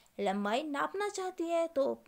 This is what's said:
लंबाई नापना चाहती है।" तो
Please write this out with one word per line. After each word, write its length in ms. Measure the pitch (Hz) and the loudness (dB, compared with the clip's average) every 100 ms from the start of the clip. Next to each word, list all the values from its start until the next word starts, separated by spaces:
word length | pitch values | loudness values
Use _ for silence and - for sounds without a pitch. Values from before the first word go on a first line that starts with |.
| - - | -12 -2
लंबाई 440 | 202 196 202 240 | 0 2 2 0
नापना 460 | 311 277 302 392 415 | 0 -2 -2 -2 -2
चाहती 360 | 392 370 359 | -2 -4 -4
है।" 220 | 330 339 330 | 0 0 2
तो 360 | 277 269 226 | 2 0 0